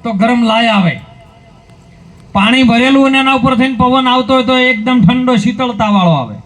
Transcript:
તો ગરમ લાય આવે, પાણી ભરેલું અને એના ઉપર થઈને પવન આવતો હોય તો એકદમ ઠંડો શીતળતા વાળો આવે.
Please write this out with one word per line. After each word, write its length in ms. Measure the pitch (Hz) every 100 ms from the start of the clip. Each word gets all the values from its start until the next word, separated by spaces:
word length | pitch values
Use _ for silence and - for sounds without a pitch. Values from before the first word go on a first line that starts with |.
તો 100 | 240
ગરમ 300 | 202 226 240
લાય 240 | 226 220 233
આવે, 320 | 208 175 135 - - - - - - - - - - - - -
પાણી 300 | 190 202 254
ભરેલું 420 | 247 233 262 277 269
અને 120 | 269
એના 160 | 269
ઉપર 220 | 269 254 254
થઈને 200 | 262 233
પવન 320 | 247 262 254
આવતો 260 | 254 254
હોય 100 | 262
તો 140 | 247 254
એકદમ 440 | 254 226 226 254
ઠંડો 340 | 170 254 254 240
શીતળતા 540 | 247 220 247 240 214
વાળો 220 | 202 175
આવે. 240 | 151 113 101